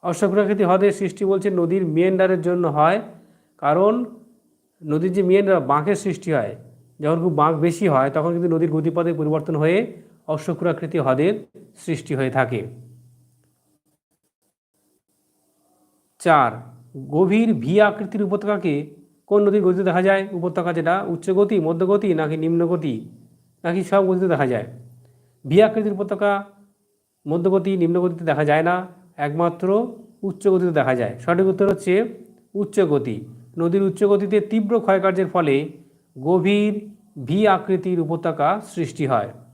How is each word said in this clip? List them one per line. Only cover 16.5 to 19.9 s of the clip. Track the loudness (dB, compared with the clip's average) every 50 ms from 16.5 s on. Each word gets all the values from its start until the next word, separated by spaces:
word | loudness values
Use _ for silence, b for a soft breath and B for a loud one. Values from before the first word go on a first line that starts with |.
| 0 -6 -14 -18 -20 -20 -20 -20 _ -16
গভীর | -14 -4 0 2 2 2 4 2 2 2 0
ভি | -2 -2 0 4 4
আকৃতির | 4 4 2 -2 -10 -8 -4 -4 -2
উপত্যকাকে | -2 -2 -4 -2 -2 -4 -2 -2 -2 -2 -2 -4 -8 -14 -20 -20 _ _ _ _
কোন | _ 2 4 4 4
নদীর | 4 4
গতিতে | 4 2 2 2 0
দেখা | 0